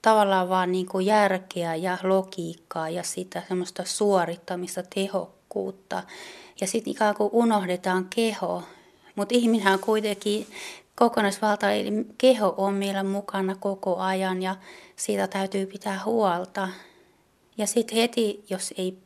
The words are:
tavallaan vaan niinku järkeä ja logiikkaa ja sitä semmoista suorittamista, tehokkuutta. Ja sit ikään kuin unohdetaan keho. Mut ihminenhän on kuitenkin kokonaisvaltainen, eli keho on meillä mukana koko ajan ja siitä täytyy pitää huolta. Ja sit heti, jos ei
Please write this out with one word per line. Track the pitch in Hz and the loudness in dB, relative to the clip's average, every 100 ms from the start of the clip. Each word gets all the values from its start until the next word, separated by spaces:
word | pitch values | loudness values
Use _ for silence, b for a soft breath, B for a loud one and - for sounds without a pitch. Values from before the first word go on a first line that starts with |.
| 226 | 6
tavallaan | 220 202 190 180 | 6 6 4 2
vaan | 185 180 | 0 2
niinku | 185 185 190 | 0 -2 0
järkeä | 190 214 202 185 185 180 170 160 | 2 4 4 2 -4 -6 -4 -2
ja | 185 180 | -4 -2
logiikkaa | 185 190 190 - 165 165 _ 170 160 | 2 2 0 -8 -8 -10 _ -6 -6
ja | 175 | -6
sitä | 170 - 185 - - | -6 -8 -8 -10 -4
semmoista | 185 180 - 185 | -4 -4 -8 -8
suorittamista, | - 208 190 165 175 - 180 180 - 180 - | 0 2 4 2 -4 -8 -8 -6 -8 -6 -4
tehokkuutta. | 196 196 170 _ _ - 190 190 _ 185 185 B B B B - | -2 -4 -6 _ _ -6 -6 -10 _ -8 -8 B B B B -8
Ja | 190 | -4
sit | 226 220 | -4 -4
ikään | - 214 208 | 0 0 2
kuin | 208 | 2
unohdetaan | 233 233 214 185 180 185 185 185 - | 4 4 2 0 -2 0 0 0 -2
keho. | 226 214 175 175 170 B B B B - | -2 -2 -4 -4 -8 B B B B -6
Mut | 202 | 2
ihminenhän | 247 233 226 196 | 4 4 4 4
on | 190 | 4
kuitenkin | 208 214 214 202 208 208 214 B B B B - | 2 0 0 -2 -2 -2 -4 B B B B 4
kokonaisvaltainen, | 233 233 202 190 214 208 202 208 202 | 4 6 2 2 0 2 2 2 0
eli | 214 226 - | -2 -4 4
keho | 254 240 202 - | 4 6 2 2
on | 196 | 0
meillä | 202 196 196 | 0 -2 -2
mukana | 196 196 202 196 190 190 | -2 -4 -4 -4 -4 -4
koko | 202 190 - 180 | -4 -4 -2 -2
ajan | 190 190 190 185 | 0 0 -2 -2
ja | 185 190 B B B - | -4 -6 B B B -10
siitä | - 202 190 | -4 -2 -2
täytyy | 196 190 196 190 | -2 -2 -4 -6
pitää | 196 214 190 208 | -8 -8 -6 -2
huolta. | 226 202 175 185 - 190 185 B B B B _ _ _ - | 2 2 0 -4 -6 -6 -8 B B B B _ _ _ -6
Ja | 208 | -2
sit | 240 226 | 0 0
heti, | 220 240 233 214 202 - | 0 0 2 -2 -2 -8
jos | 185 - - | -6 -6 -4
ei | 185 185 | -6 -6